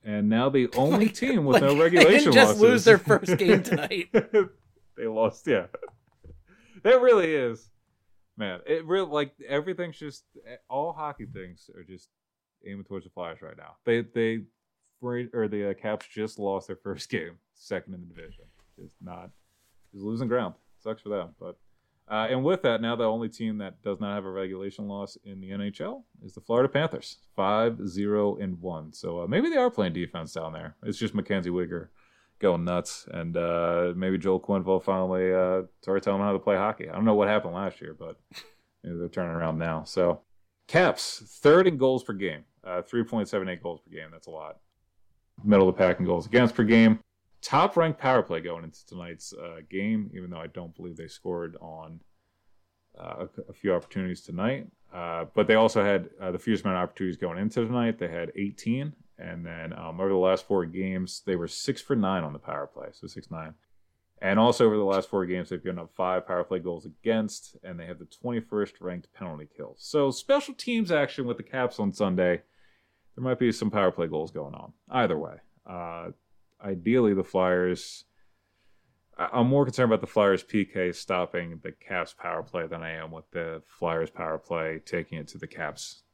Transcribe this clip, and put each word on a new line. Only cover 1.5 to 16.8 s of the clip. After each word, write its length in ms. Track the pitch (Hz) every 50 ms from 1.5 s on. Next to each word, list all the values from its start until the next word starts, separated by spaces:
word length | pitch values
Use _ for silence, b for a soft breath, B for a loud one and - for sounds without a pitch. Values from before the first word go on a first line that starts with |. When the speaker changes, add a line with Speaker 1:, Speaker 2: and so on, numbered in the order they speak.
| 123
Speaker 2:
like, 100 | - 139
Speaker 1:
no 100 | 139 143
Speaker 2:
they 60 | 143
Speaker 1:
regulation 380 | 165 170 175 175 - - -
Speaker 2:
didn't 160 | 294 294 170 131
just 140 | 254 262 214 208 208
Speaker 1:
losses. 20 |
Speaker 2:
lose 220 | 214 233 254 226 175
their 140 | 226 214
first 400 | 180 - - 214 - - 180 180
game 260 | - 190 180 214 190 175
Speaker 1:
<laughs> 80 | -
Speaker 2:
tonight. 380 | 180 147 147 - - 180 170 - - 226 - - - 208 190 190 - _ _ _ _ _ _ _ _
Speaker 1:
They 100 | - 117
lost, 400 | 113 110 110 113 104 - - -
yeah. 200 | 165 123 98 87 - - - - - _ _ _ _ _ _ - - - - _ b 185 b b b b 185 b
That 180 | 208 254 254
really 320 | 240 254 233 202 175 160 156
is. 360 | 143 127 120 113 110 - - _ _ _ _ _ _ _ _ _ _ _ _ _
Man, 240 | - 107 98 90 87 -
it 180 | - 156 165 160
real, 200 | 156 180 196 190
like, 260 | 156 147 151 147 139 _ _ -
everything's 500 | 117 139 147 151 190 180 165 175 170 147
just, 280 | - 151 147 135 - _ _ _ - _ 110 123 - _ _
all 220 | 123 139 151 170
hockey 340 | 160 156 151 147 143 - -
things 440 | - - 95 92 90 87 _ _ - 87
are 80 | 90 85
just 260 | 82 95 90 _ _ _ _ _ _ _ _ _ _ _ _ _
aiming 160 | 98 98 98 95
towards 220 | _ 98 95 85
the 60 | 92
Flyers 300 | _ 90 87 85 80 -
right 160 | 82 78 76
now. 200 | 76 76 76 82 _ _
They, 160 | 120 117 120
they, 400 | 117 113 - 117 113 113 113 113 113 _ _ _ _ _ _ _ _ _ _ _
or 460 | 123 123 120 120 123 117 - 120 110
the, 220 | 101 104 104 101 101
uh, 40 | 95
Caps 320 | - - 107 107 104 -
just 320 | - - 110 107 110 - -
lost 280 | 101 98 95 95 -
their 80 | - 95
first 340 | _